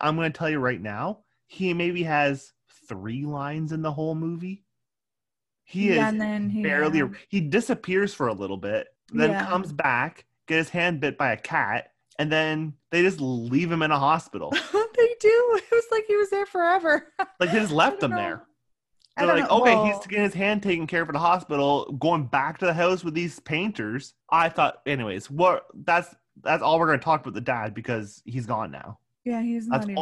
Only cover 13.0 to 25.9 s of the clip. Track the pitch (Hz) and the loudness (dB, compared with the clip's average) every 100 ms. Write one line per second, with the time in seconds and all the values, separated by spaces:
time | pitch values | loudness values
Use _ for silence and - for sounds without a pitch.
13 | 185 165 131 123 117 131 170 165 156 147 | 2 2 -2 -2 0 0 2 0 2 2
14 | 139 160 - - - 302 - 392 440 466 | 4 2 -2 -10 -4 -4 -2 -2 0 4
15 | 466 480 415 453 494 427 - 466 466 440 | 2 4 4 6 4 2 2 0 2 0
16 | 427 415 403 392 392 370 339 381 330 302 | 0 0 0 -2 -2 0 2 2 2 0
17 | - - 381 - 180 214 214 151 208 202 | 0 -8 -6 -2 0 0 0 2 2 2
18 | 147 117 87 82 - _ _ _ _ _ | -2 0 -4 -6 -12 _ _ _ _ _
19 | _ - 170 170 160 220 247 226 214 202 | _ -2 2 4 4 6 6 6 4 0
20 | 202 208 202 175 196 208 202 170 160 175 | -4 -2 0 0 -2 0 0 -2 -2 -2
21 | 160 147 170 180 165 147 143 143 - 135 | -2 0 2 2 0 0 2 2 0 -2
22 | 151 170 127 139 139 165 185 165 175 185 | 0 0 0 0 -2 -2 0 2 2 2
23 | 170 156 170 - - 151 208 208 107 120 | -2 -4 -4 -8 -6 -4 -4 -4 -6 -6
24 | - _ - 165 165 165 147 - - 139 | -10 _ 0 2 2 2 0 0 -4 -4
25 | 113 95 - 143 180 170 - - - | -4 -6 -6 2 4 2 -4 -10 0